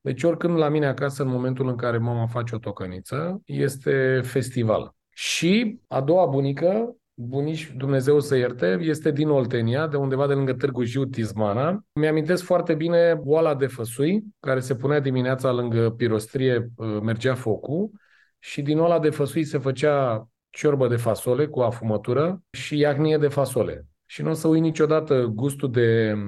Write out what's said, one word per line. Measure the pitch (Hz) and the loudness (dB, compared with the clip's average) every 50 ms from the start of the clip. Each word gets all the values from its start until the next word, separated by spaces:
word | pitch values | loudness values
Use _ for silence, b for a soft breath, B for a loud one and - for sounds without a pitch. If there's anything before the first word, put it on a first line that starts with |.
Deci | _ 135 131 113 - | _ -6 -6 0 0
oricând | 170 170 165 - 175 175 | 0 0 2 0 0 0
la | 160 156 147 | 2 2 2
mine | 147 156 151 | 2 2 0
acasă, | 139 131 - 143 139 139 139 143 | 0 0 -2 -4 -4 -4 -4 -4
în | 135 | -2
momentul | 127 123 123 127 131 127 135 127 | -2 -2 -2 -2 -2 -2 -2 -4
în | 123 | -2
care | 117 123 123 117 117 | -4 -2 -2 -2 0
mama | 117 120 120 117 117 | 0 0 0 -2 -2
face | 113 - 123 117 117 117 | -2 -2 -4 -6 -6 -8
o | 107 | -8
tocăniță, | - 104 101 - 95 92 90 92 98 - - 135 160 175 185 202 _ | -8 -10 -10 -8 -10 -10 -10 -12 -12 -8 -6 -6 -4 -6 -6 -8 _
este | _ 143 139 139 139 139 139 - 147 139 135 131 131 131 131 123 | _ -4 -2 -2 -2 -2 -4 -2 0 0 2 2 2 0 0 -2
festival. | 127 - 139 117 131 - 127 117 117 107 85 64 - _ _ _ _ | -2 -2 -2 -2 -2 -4 -2 0 2 2 0 0 -6 _ _ _ _
Și | _ - - - - - - 170 190 220 247 214 208 - _ | _ -8 -6 -4 -4 0 2 2 2 2 2 0 -6 -8 _
a | _ - 131 | _ -4 -2
doua | 135 139 165 185 180 | 0 2 4 4 4
bunică, | - 135 139 139 139 139 139 156 175 190 220 233 240 247 _ _ _ _ | 4 2 0 0 0 -2 0 0 2 2 2 -2 -4 -8 _ _ _ _
bunici, | - 120 120 131 139 143 151 160 156 160 - 131 | -12 -10 -6 -4 -4 -2 -2 -4 -6 -8 -10 -10
Dumnezeu | 127 131 135 139 135 127 135 147 147 | -6 -2 0 0 2 4 4 4 4
să | 139 139 143 | 4 2 2
ierte, | 127 123 120 123 120 165 180 190 180 | 2 2 0 -2 0 0 0 0 0
este | 170 160 151 147 - 160 | 0 0 -2 0 0 0
din | 147 139 156 156 | 0 2 2 2
Oltenia, | 147 139 127 113 127 120 113 113 120 139 160 | 4 2 2 2 0 0 0 2 0 0 0
de | 160 147 | 0 -2
undeva | 143 139 135 131 131 143 | -2 0 0 0 0 2
de | 143 139 | 2 2
lângă | 139 139 131 131 | 0 0 -2 -2
Târgu | 131 - 143 127 120 123 | -2 -2 -4 -2 -2 -4
Jiu, | 113 117 139 135 | -2 0 -2 -2
Tizmana. | 127 - - 110 107 101 107 107 104 101 113 135 160 185 214 - _ _ | -2 -2 -4 -4 -4 -2 -2 -2 0 0 0 0 -2 -2 -4 -8 _ _
Mi-amintesc | 156 151 156 156 156 151 151 180 175 180 | 0 0 2 2 0 0 0 -2 -2 0
foarte | - 185 175 170 170 165 | 0 0 0 2 0 0
bine | 156 156 170 175 170 170 170 165 160 151 | 0 0 2 2 4 4 4 2 0 0
oala | 135 147 160 165 160 147 | 2 2 4 4 2 2
de | 131 135 | 2 0
făsui, | 131 - - 113 113 - - 139 160 185 220 214 - - _ | -2 -2 -6 -8 -8 -2 -2 0 0 2 0 -2 -6 -18 _
care | - 139 131 131 | -4 -2 -2 -2
se | 127 127 139 | 0 -2 -4
punea | 113 127 139 147 151 | -2 0 2 2 2
dimineața | 139 135 127 127 123 127 131 131 127 135 123 | 2 2 0 0 2 0 0 0 0 0 0
lângă | 123 120 120 117 117 117 113 | 0 0 0 2 2 2 2
pirostrie, | 110 117 123 113 110 107 110 - - 135 131 127 123 117 117 120 - | 0 0 0 0 0 0 -2 -4 -4 0 2 2 2 2 -2 -4 -10
uh, | - 113 110 107 104 104 | -10 -6 -4 -4 -2 -2
mergea | 113 113 110 113 127 131 | -2 -4 0 0 -2 -2
focul, | 127 127 113 104 - - - 139 170 208 220 b b b b b b b b b b | 0 -2 -2 -2 -2 -4 -6 -4 -4 -4 -4 b b b b b b b b b b
și | _ - - - 143 | _ -12 -8 -6 -2
din | 139 151 156 | 0 2 2
oala | 165 170 170 165 | 4 4 2 4
de | 151 151 | 2 0
făsui | 147 - 143 135 - 165 160 | 0 0 -4 -2 0 -2 -2
se | 147 - 147 | -2 -2 -4
făcea | 123 135 131 - - 151 147 143 135 123 113 110 110 _ _ _ _ _ | -2 -2 -2 0 2 2 2 2 2 0 0 -4 -6 _ _ _ _ _
ciorbă | - - - 151 143 135 131 120 | -18 0 2 2 4 4 2 2
de | 120 | 2
fasole | 117 120 120 107 - - 127 123 123 151 | 0 2 0 -2 0 0 0 0 0 0
cu | 147 151 131 | -2 0 0
afumătură | 123 117 113 117 - 113 107 104 104 - 123 131 151 170 190 185 _ _ | 0 0 0 -2 -2 -2 -2 -2 0 0 0 2 2 0 -2 -6 _ _
și | - - 131 - 151 147 | -14 -12 -8 -4 0 2
iahnie | 143 147 143 131 156 156 156 | 2 2 2 2 2 2 2
de | 151 147 143 | 4 2 2
fasole. | 139 139 139 135 - 123 101 87 78 73 71 - _ _ _ | 2 2 0 0 0 -2 -2 -2 -2 -10 -14 -20 _ _ _
Și | _ - - 147 | _ -10 -6 -4
nu | 156 | -4
o | 160 | -2
să | 156 160 165 | 0 2 2
uit | 160 160 160 | 4 4 4
niciodată | 160 160 160 156 147 156 160 156 156 147 131 123 | 2 2 2 2 2 2 0 2 2 2 2 2
gustul | 117 110 104 123 143 139 139 - 135 | 0 -2 -2 -2 -2 -2 -2 -4 -2
de | 117 123 120 113 113 113 113 107 107 104 104 | 2 2 4 4 4 4 2 2 0 -2 -4